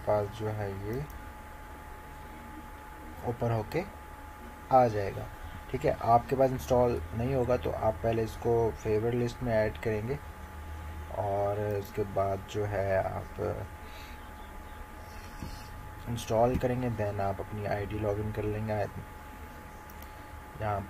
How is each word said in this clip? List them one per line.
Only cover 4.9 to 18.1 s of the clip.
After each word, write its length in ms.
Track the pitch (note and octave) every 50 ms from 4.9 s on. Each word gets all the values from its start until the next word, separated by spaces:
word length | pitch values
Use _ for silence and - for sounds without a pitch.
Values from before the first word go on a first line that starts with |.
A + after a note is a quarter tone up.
| G#2+ G#2 G2 F#2+ G2 G#2 A2 - - - - - - - - -
ठीक 140 | - B2+ -
है। 120 | C#3 - - -
आपके 320 | A2 A#2 A#2+ - - C#3
पास 160 | B2+ C3+ C3
इंस्टॉल 500 | C3 B2 - - C3 B2 B2 A#2+ A#2 - - - A2
नहीं 200 | A2+ A#2+ C3+ C#3
होगा 200 | C3 A#2+ B2 B2
तो 140 | B2 - B2
आप 220 | - - - A2 A2 - -
पहले 200 | A#2 A2+ A2+ A2
इसको 300 | A2 - - - A#2+ A#2 A#2 A#2 A2
फेवरेट 420 | - - - A2+ G#2+ G#2+ A2 A#2 A#2+
लिस्ट 280 | A#2+ A#2+ A#2+ A#2 - B2+
में 100 | A#2+ A2+
ऐड 240 | A2 G#2+ G#2+ -
करेंगे 400 | - - A#2 A2 G#2+ G#2+ A#2+ C#3+ D3 - - - - - - - - - - - - - - - - - - -
और 420 | - G#2+ G2+ G2 G2+ G2+ G2+ G#2 G#2+ G#2 G#2 G#2 G2+
उसके 240 | G2 - - A2 G2+ G2 G2
बाद 320 | G2 G2 G2 G2 G2 G2 -
जो 140 | - G#2+ G#2
है 380 | G2+ G2+ F#2+ G2 G2 F#2+ F#2+ E2+
आप 600 | F#2+ F#2+ F#2+ - - - - G2 F#2+ G2+ G#2+ G#2+ - - - - - - - - - - - - - - - - - - - - - - - - - - - - - - - - - - - - - - - - - - - - - - - - -
इंस्टॉल 460 | A#2 A2+ - - A2+ A2 A#2 B2 C3
करेंगे, 340 | - C3 B2 B2 B2+ B2+ B2
then 300 | A2 G#2 G#2+ G2+ G2+ G2
आप 180 | G2 G2 F#2+ F#2
अपनी 260 | - - G#2 G#2+ G2+
आईडी 340 | - G#2 G#2 G2+ G2 G#2+ G#2
लॉगिन 320 | G#2+ G#2